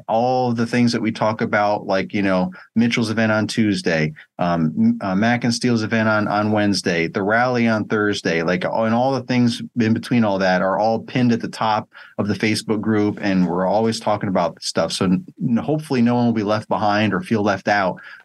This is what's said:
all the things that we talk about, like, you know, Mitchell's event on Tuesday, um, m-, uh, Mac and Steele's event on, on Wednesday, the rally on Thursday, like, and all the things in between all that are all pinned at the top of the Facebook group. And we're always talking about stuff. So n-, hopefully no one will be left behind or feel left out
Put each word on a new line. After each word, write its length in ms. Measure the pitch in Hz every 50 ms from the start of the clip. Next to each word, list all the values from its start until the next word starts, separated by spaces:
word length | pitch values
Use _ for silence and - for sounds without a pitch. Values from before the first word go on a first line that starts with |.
| -
all 460 | - 107 113 120 127 127 127 127 123 117
the 120 | 120 117
things 280 | 113 123 120 120 117 120
that 80 | 113
we 100 | 101 110
talk 300 | 113 - 117 107 110 -
about, 440 | 117 98 110 104 104 104 104 - 92
like, 280 | 101 95 95 92 92 -
you 80 | 104
know, 300 | 98 98 92 92 92 - - - - - -
Mitchell's 340 | 113 120 117 - 123 113 110
event 240 | 104 113 113 110 107
on 140 | 107 107
Tuesday, 640 | 113 - 117 110 104 98 92 92 92 82 80 78 78 - - - _ _ -
um, 340 | 90 87 85 82 80 78 -
m-, 200 | 113 113 117 117 117
uh, 120 | 101 95 92
Mac 280 | 98 110 117 120 120 127
and 100 | 120 117
Steele's 300 | - - 123 117 110 107
event 240 | 101 113 110 110
on, 200 | 110 107 107 104 -
on 240 | 101 104 107 107 107
Wednesday, 540 | 107 104 101 98 92 - 98 87 82 82
the 140 | 80 - 107
rally 460 | 95 101 110 117 123 127 123 120 117
on 180 | 117 110 107 98
Thursday, 580 | - 113 107 104 104 101 - - 95 82 82 82
like, 200 | 87 92 90 92
and 300 | - - 113 113 110 113
all 160 | 120 127 135
the 120 | 135 127 127
things 380 | - 127 123 123 117 117 - 113 - -
in 160 | 120 110 110 113
between 300 | 117 - - 127 120 113
all 160 | 104 98 95
that 220 | 95 92 92 90
are 180 | 95 95 95 92
all 200 | 107 113 113 113
pinned 340 | - - - 127 123 120 117
at 80 | -
the 80 | - 92
top 400 | - - 117 110 107 110 - - - - - - -
of 120 | - 101 104
the 40 | 98
Facebook 460 | 92 113 107 107 104 - 113 107 101
group. 380 | 101 110 110 104 104 104 95 98
And 240 | 107 101 95 92 90
we're 180 | 82 87 90 92
always 320 | 92 98 110 113 113 110 -
talking 300 | - 110 104 98 - 101
about 320 | 95 92 87 82 - - -
stuff. 300 | - - 95 87 80 -
So 120 | - 98
n-, 520 | 90 92 92 - - - - - 131 117
hopefully 440 | 110 110 127 156 156 156 - 139 123
no 140 | 117 120 120
one 100 | 120 120
will 60 | 120 107
be 100 | 110 101
left 260 | 104 107 110 - -
behind 440 | 104 92 107 104 101 104 110 107 95
or 60 | 90
feel 220 | 90 - 117 104 101
left 240 | 104 98 95 -
out 320 | 107 104 104 95 90 92 - - - - -